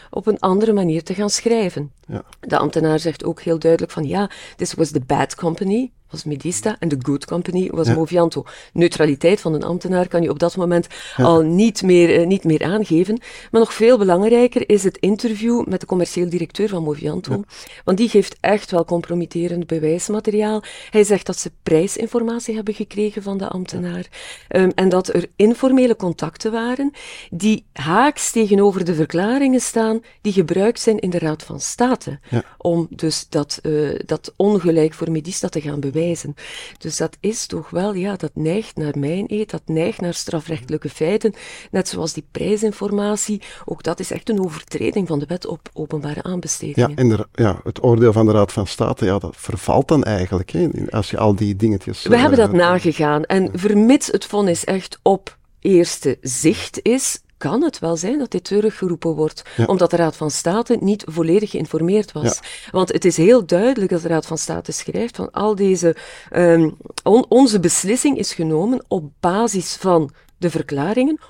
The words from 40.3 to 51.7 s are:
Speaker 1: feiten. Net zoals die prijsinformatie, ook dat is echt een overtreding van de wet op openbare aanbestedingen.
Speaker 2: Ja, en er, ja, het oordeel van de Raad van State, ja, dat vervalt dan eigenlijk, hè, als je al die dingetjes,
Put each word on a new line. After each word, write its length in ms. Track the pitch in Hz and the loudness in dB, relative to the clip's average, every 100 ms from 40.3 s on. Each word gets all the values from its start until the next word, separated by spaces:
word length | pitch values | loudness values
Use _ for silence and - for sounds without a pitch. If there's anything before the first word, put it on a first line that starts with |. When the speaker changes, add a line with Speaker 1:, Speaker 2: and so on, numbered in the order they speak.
| 165 156 160 127 151 147 | -6 -6 -10 -6 -8 -8
Speaker 1:
feiten. 460 | - 160 214 226 - - - - | -4 -2 0 0 -4 -12 -18 -6
Net 180 | 190 180 | -4 -4
zoals 240 | 185 160 | -6 -6
die 120 | - - | -8 -10
prijsinformatie, 1120 | - 170 208 214 208 202 202 208 208 - 208 - - | -6 -2 0 -2 -4 -4 -2 -2 -2 -4 -6 -10 -16
ook 180 | - 156 | -12 -8
dat 180 | - 170 | -6 -6
is 100 | 185 | -6
echt 180 | 165 - | -8 -2
een 120 | 208 | -2
overtreding 640 | 185 156 - - 110 208 180 | -2 -6 -10 -6 -2 -2 -2
van 100 | 151 | -2
de 80 | 143 | -4
wet 200 | 180 - | -6 -6
op 220 | 165 - | -12 -12
openbare 500 | - 151 156 147 147 | -12 -8 -8 -8 -8
aanbestedingen. 680 | - 180 160 - 156 143 123 | -6 -6 -6 -8 -4 0 0
Speaker 2:
Ja, 60 | 147 | 2
en 140 | 127 | 2
er, 160 | 104 - | 2 -2
ja, 260 | - 110 87 | 0 0 0
het 180 | - - | -6 0
oordeel 300 | 131 117 117 | 2 6 6
van 140 | 107 110 | 6 6
de 60 | |
Raad 200 | 107 101 | 4 2
van 140 | - 98 | 0 -4
State, 380 | - 113 - | -2 -2 0
ja, 140 | 101 98 | 0 0
dat 180 | 92 - | -4 -10
vervalt 520 | - - - - - | -8 -6 0 0 2
dan 160 | 156 | 2
eigenlijk, 460 | - 104 92 90 - | 2 0 0 -4 -2
hè, 180 | 165 175 - 101 | -2 -2 -2 -4
als 200 | 107 101 | -4 -4
je 80 | - | 0
al 160 | 110 | 2
die 220 | 101 104 98 | 2 0 0
dingetjes, 460 | 110 | 0